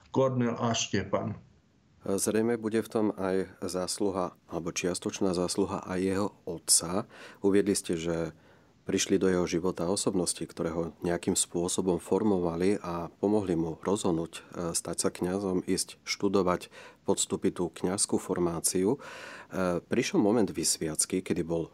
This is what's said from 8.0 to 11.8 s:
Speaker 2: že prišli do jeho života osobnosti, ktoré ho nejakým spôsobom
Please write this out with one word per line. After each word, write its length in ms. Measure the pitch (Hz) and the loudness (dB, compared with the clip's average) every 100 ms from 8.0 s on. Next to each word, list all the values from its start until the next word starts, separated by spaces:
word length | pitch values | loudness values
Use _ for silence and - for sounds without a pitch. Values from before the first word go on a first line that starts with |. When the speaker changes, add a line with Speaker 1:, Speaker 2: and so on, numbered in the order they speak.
Speaker 2:
že 160 | 85 82 82 - - - _ _ - | 0 -2 -2 -6 -20 -20 _ _ -2
prišli 320 | 95 - 95 | 0 2 4
do 80 | 92 | 4
jeho 160 | 90 | 4
života 420 | 85 85 92 85 85 | 2 0 0 0 0
osobnosti, 540 | 101 - 95 85 - | 0 0 0 0 -2
ktoré 320 | 82 - 82 | -6 -4 -4
ho 240 | 82 82 - | -2 -4 -4
nejakým 320 | 90 87 - 90 | -2 0 0 0
spôsobom 640 | - 87 90 - | 0 0 -2 0